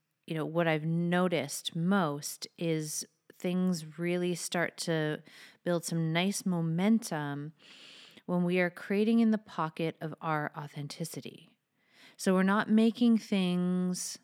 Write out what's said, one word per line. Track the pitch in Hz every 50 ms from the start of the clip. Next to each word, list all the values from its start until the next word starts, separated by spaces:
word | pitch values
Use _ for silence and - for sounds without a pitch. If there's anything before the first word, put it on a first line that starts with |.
| _ _ _ _ _ -
you | 165
know, | 160 151
what | 151 160 165 175 165
I've | 160 156 151
noticed | 160 160 170 170 175 175 180 180 185 170 156 127 147 - - - - -
most | 170 165 175 196 202 180 151 143 143 147 - - - - - _ -
is | 180 165 160 156 156 151 151 - - - _ _ _ _ - -
things | - 185 180 185 185 185 180 160 156 156 151 156
really | 170 175 175 180 180 180 180
start | 170 - - - 180 170 - - -
to | - - 165 160 156 151 151 - - - - - - - - _ -
build | 170 175 170 160
some | - 170 165 160 160 160
nice | 170 180 196 202 - -
momentum | 196 180 170 165 165 160 170 185 208 226 220 - - - 156 147 143 143 143 147 151 160 _ - - - - - - - - - - - - _
when | - 180 180 180
we | 175 180 185
are | 180 175
creating | 170 - - - 202 196 214 214 233 226
in | 233 220
the | 220 208
pocket | 214 - - - 160 160 - - 170 160 - -
of | - 160 151 -
our | - 165 156 151 147 - - 160
authenticity. | 147 147 - 147 143 143 - - 170 160 - 147 - - - - - _ _ _ _ _ _ _ _ _ _ _ - - - -
So | - - 190
we're | 185 190
not | 190 196 214 - -
making | 220 220 226 226 220 - 247 233 226 220
things | - - - 196 185 180 180 180 180 180 180 180 180 180 180 180 - - - -